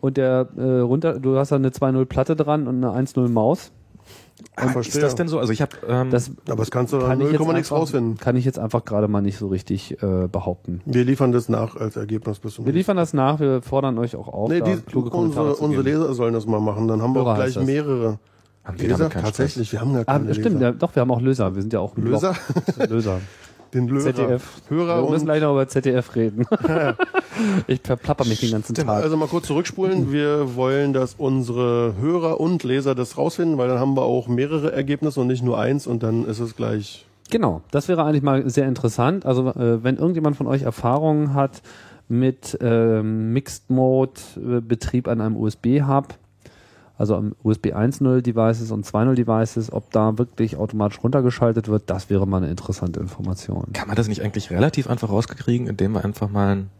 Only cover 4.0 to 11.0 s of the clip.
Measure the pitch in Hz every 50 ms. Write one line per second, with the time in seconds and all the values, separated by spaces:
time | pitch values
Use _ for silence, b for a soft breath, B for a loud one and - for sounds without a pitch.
4 | B B B B B B B _ - - _ - - 127 127 123 117 - - 147
5 | 147 143 123 113 175 170 156 156 123 117 113 - 151 - - - - - 120 127
6 | 131 127 127 120 120 - - - _ - 117 110 110 - - 127 123 120 - 135
7 | 127 127 131 131 139 147 156 147 156 160 165 170 160 - 147 151 165 143 135 135
8 | 120 113 113 101 - - 120 127 123 131 123 - - 110 - 113 - - 110 104
9 | 107 104 104 101 101 101 98 - 107 98 95 92 95 - 98 98 - - - -
10 | - 98 92 92 92 90 - 98 90 92 87 - _ - 87 87 - - 123 123